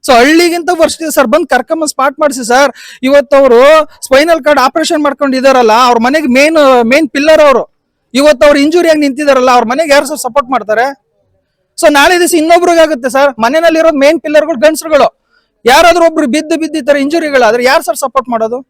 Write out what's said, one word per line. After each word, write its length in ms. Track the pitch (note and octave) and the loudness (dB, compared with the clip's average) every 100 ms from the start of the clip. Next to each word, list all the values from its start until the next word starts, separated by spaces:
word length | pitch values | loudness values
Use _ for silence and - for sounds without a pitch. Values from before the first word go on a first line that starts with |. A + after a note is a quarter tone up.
So 100 | - | 0
ಹಳ್ಳಿಗಿಂತ 580 | A#3+ C4 E4 F4 F4 E4 F4 | 2 2 2 0 -2 -4 -2
ವರ್ಷ 160 | D#4+ - | -2 -2
ಇದೆ 100 | D#4+ | -6
ಸರ್. 160 | D#4 B3 | -2 0
ಬಂದ್ 220 | C#4 D4+ | -2 -2
ಕರ್ಕೊಂಬಂದ್ 420 | B3+ B3 D#4+ D4+ | -4 -4 -6 -6
ಸ್ಪಾಟ್ 300 | - C4 C#4 | -4 -6 -2
ಮಾಡಿಸಿ 240 | D4+ A#3+ A3 | -4 -4 -2
ಸರ್. 240 | B3 C#4+ - - - | 0 0 -4 -20 -8
ಇವತ್ತು 340 | B3 C#4+ C#4 C#4 | 0 0 2 2
ಅವರು 260 | C4+ A#3 C#4 D#4 D4+ - | 4 4 4 4 0 -10
ಸ್ಪೈನಲ್ 400 | - C4+ D#4+ E4 | -2 0 2 0
ಕಾರ್ಡ್ 160 | C#4 C#4+ | 0 0
ಆಪರೇಷನ್ 420 | C4 E4 D#4 D#4+ | -2 -2 -4 -2
ಮಾಡ್ಕೊಂಡಿದಾರಲ್ಲ, 680 | D4 C4+ C#4 C4 C4 C4 A3+ A3 B3 | -2 -4 -4 -2 0 2 2 2 2
ಅವ್ರ 120 | A#3+ | 2
ಮನೆಗೆ 280 | A#3+ D4+ D4+ | 0 -2 -2
ಮೇನ್, 580 | B3 D4 D#4+ C#4 B3 | 0 2 2 2 2
ಮೇನ್ 240 | A3+ C#4 D#4 | 2 0 0
ಪಿಲ್ಲರ್ 320 | C#4+ D4+ D#4 | -2 2 4
ಅವರು. 340 | D4 A#3+ D#3+ _ _ _ _ | 4 2 -2 _ _ _ _
ಇವತ್ತು 320 | A#3+ D4 C4 D4+ | 0 0 2 2
ಅವ್ರು 120 | C#4 | 2
ಇಂಜುರಿ 300 | C#4+ E4+ E4 | 0 0 0
ಆಗಿ 120 | D#4 | 0
ನಿಂತಿದಾರಲ್ಲ, 500 | C#4+ B3+ D4 C4 B3+ | 0 -2 -2 0 2
ಅವ್ರ 140 | B3 | 0
ಮನೆಗೆ 280 | A3+ C4+ D#4+ | 0 -4 0
ಯಾರು 140 | C#4 C#4 | 0 -2
ಸರ್ 120 | D4+ | -8
ಸಪೋರ್ಟ್ 320 | B3+ B3+ A#3+ | -4 -4 -4
ಮಾಡ್ತಾರೆ? 520 | B3+ G3+ G#3+ C4 C#4 _ _ _ _ _ _ _ - | -6 -2 -2 -2 -6 _ _ _ _ _ _ _ -2
So 160 | E4 | 0
ನಾಳೆ 260 | C#4+ D4 F4+ | 2 2 2
ದಿವಸ 160 | E4+ | 0
ಇನ್ನೊಬ್ರಿಗೆ 460 | E4+ D#4 F4 F4 E4+ | 0 2 2 2 2
ಆಗುತ್ತೆ 280 | D#4+ D4+ B3+ | 0 -2 -4
ಸರ್. 300 | C4 C#4+ A#3+ | -2 -2 -2
ಮನೆಯಲ್ಲಿ 400 | A3+ D#4 E4 D#4+ | -2 0 0 2
ಇರೋದು 180 | D#4+ D4+ | 0 2
ಮೇನ್ 240 | C#4 D#4+ | 0 0
ಪಿಲ್ಲರ್ಗಳು 400 | D#4 D4+ D4+ D4 | -2 -2 -2 -2
ಗಂಡಸರುಗಳು, 600 | D4+ D#4+ D#4+ D4+ A3 _ _ _ _ _ A3+ | -2 -2 -4 0 -2 _ _ _ _ _ 0
ಯಾರಾದ್ರೂ 400 | C#4+ E4+ E4+ E4 | 2 4 4 2
ಒಬ್ರು 200 | D#4+ D4+ | 0 -2
ಬಿದ್ದು, 340 | D4 D#4 D#4+ | -2 -4 -6
ಬಿದ್ದು 180 | D#4+ D#4 | -4 -8
ಈ 40 | |
ತರ 140 | C4 C#4+ | -2 -2
ಇಂಜುರಿಗಳಾದ್ರೆ 680 | C#4 E4+ D#4 C#4 A#3 A#3+ | 0 -4 -2 0 0 0
ಯಾರು 180 | B3 D#4 | 0 0
ಸರ್ 140 | D#4+ D#4 | -2 -6
ಸಪೋರ್ಟ್ 320 | C4+ C4+ A#3+ | -4 -6 -6
ಮಾಡೋದು? 300 | A#3 A3 B3 | -6 -4 -6